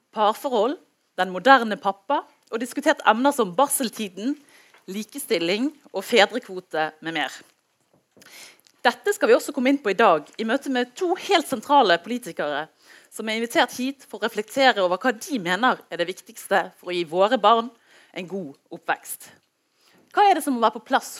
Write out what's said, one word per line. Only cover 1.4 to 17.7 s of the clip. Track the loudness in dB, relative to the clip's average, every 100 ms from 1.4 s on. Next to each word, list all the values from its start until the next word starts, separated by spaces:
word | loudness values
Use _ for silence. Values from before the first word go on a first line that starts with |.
| 6 6 4 -4
pappa, | -4 -4 -4 -4 -6 _ -10
og | -8
diskutert | -8 -2 0 0 0
emner | 2 2
som | 0 -2
barseltiden, | 0 0 0 -4 -6 -10 -8 -6 -8 _ _ _ _ -12
likestilling | -10 -10 -10 -4 -2 -2 -2 -4 -6 _
og | -10 0
fedrekvote | 2 2 0 -10 -14 -8 -4 -4 -6
med | -8
mer. | -6 -6 -10 -20 _ _ _ _ _ _ _ -20 -20 -20 _ _ _
Dette | -2 0 -4
skal | 0 4
vi | 4
også | 2
komme | -2 0
inn | 0
på | 0
i | 2
dag, | 4 4 0 -8
i | -4
møte | -4 -2
med | -4 -4 -4
to | -4 -2 0
helt | -2 -2
sentrale | -6 2 4 4 2
politikere | 0 -10 -8 -6 -4 -4 -8 _ _ -20 _
som | -12 -6
er | -6
invitert | -2 2 0 0
hit | -6 -6 -14
for | -6
å | -6
reflektere | -4 -4 2 4 4
over | 2 0
hva | -2
de | -2 -4 -4
mener | -2 0 0 0 -4
er | -6
det | -6
viktigste | -6 -16 -14 -2 0 0 _
for | -8
å | -6
gi | -2
våre | 2 2 4
barn | 4 4 2